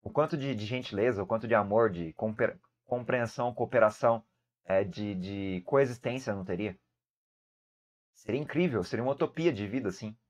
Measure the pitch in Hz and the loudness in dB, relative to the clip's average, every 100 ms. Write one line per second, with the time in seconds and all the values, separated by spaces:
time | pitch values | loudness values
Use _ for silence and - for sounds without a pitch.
0 | 113 143 156 156 135 117 104 127 123 101 | -2 -2 0 -2 -4 -4 -4 -6 -4 0
1 | 120 101 95 113 117 110 101 107 113 85 | 2 2 -2 -2 2 2 4 4 4 2
2 | 82 - 110 110 113 - _ _ _ 123 | -6 -4 -6 0 -2 -2 _ _ _ -6
3 | 117 127 117 - 123 - 113 123 107 - | 0 0 0 -2 -4 -2 0 6 4 6
4 | 120 117 _ _ _ _ - 95 98 87 | 2 2 _ _ _ _ 0 0 2 -4
5 | 104 92 92 98 98 92 - 139 139 120 | -6 -4 -6 -6 -4 -4 2 4 4 0
6 | 120 127 123 101 95 90 104 - _ _ | -6 -4 -4 -4 -4 -2 -4 -6 _ _
7 | _ _ _ _ _ _ _ _ _ _ | _ _ _ _ _ _ _ _ _ _
8 | _ _ 104 123 151 151 175 110 87 110 | _ _ -4 -2 0 0 2 2 -2 -2
9 | 123 139 160 - 170 107 101 123 95 90 | -2 0 -2 2 0 0 -2 -2 -4 -6
10 | 110 110 | -12 -12